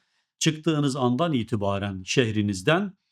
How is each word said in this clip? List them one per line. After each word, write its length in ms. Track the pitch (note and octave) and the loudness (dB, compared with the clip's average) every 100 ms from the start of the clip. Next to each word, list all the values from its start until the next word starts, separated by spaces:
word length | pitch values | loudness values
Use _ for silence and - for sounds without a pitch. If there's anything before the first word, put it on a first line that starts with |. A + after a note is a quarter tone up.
| _ _ _ _ | _ _ _ _
çıktığınız 580 | E3+ D#3 E3 D3+ C#3+ C3+ | -2 0 0 0 0 2
andan 360 | B2 B2 E3+ | 0 2 0
itibaren 680 | C3+ A2 A2 G2 G2 G2+ F#2+ | 0 -2 -2 -2 -2 -4 -6
şehrinizden 960 | F#2 - A2+ G#2+ G#2 F#2+ G2 E3+ G3+ - _ | -2 0 2 0 0 0 0 0 -2 -10 _